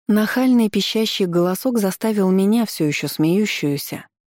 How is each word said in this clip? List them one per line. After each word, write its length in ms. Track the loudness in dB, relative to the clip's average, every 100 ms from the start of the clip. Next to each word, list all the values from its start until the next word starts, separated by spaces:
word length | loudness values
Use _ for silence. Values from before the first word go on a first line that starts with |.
| 0
Нахальный 640 | 0 2 0 4 4 2
пищащий 560 | 0 -2 -2 -2 -2 0
голосок 520 | 2 0 0 -2 0
заставил 520 | -2 -2 -2 0 2
меня, 340 | 2 4 2
всё 220 | 0 -2 -2
ещё 220 | -2 -6
смеющуюся, 1000 | 0 2 2 0 -2 -4 -4 -6 -14 -16 _